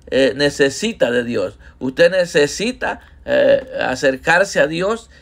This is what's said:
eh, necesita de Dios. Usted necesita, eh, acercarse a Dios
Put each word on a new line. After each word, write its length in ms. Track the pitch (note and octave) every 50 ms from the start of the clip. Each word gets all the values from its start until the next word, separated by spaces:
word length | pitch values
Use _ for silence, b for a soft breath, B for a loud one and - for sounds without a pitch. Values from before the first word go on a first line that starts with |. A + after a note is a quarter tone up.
| b b
eh, 240 | - C3 C3+ B2+ -
necesita 760 | C3+ C#3+ C#3+ C#3 - C#3 C#3 C3+ - G#3 A3+ A3 - D3 A#2+
de 140 | A#2+ B2 A#2+
Dios. 340 | A#2+ A#2 G#2 F2+ G2 - - b b b b
Usted 320 | B2+ C3 C3+ - E3+ F3+
necesita, 880 | F#3 F#3 F3+ E3+ - D3+ D3 C#3+ - - G3 A#3+ B3+ - - G3+ G3+ - b b b b -
eh, 380 | - B2+ C3 B2+ C3 - - - - - -
acercarse 800 | - B2 B2+ B2+ D3 C3+ C3 C3 - D#3+ E3 F3+ G3 F#3+ - F3
a 60 | C#3+
Dios 420 | D3+ D#3+ E3 F#3 G3+ A3+ A3+ - - b b